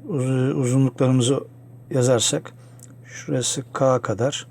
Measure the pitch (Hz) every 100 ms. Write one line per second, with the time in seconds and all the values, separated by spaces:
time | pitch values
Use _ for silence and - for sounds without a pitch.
0 | 285 151 127 131 131 143 123 131 135 -
1 | 131 127 120 135 - - - - - 135
2 | 123 120 - - - - - - - -
3 | - - - 139 120 - 120 - 135 127
4 | - 101 127 - -